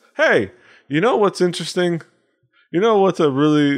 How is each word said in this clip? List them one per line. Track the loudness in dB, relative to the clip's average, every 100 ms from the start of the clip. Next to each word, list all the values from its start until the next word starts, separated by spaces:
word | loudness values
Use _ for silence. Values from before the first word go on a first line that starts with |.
| _ -2
hey, | 0 0 -2 -10 _ -20 -8
you | -2
know | 0 2
what's | 0 0
interesting? | -4 -4 -8 -4 -2 -4 -10 _ _ _ _ _ _
You | -2
know | 0 2
what's | 2 2
a | 0
really, | 2 2 2 2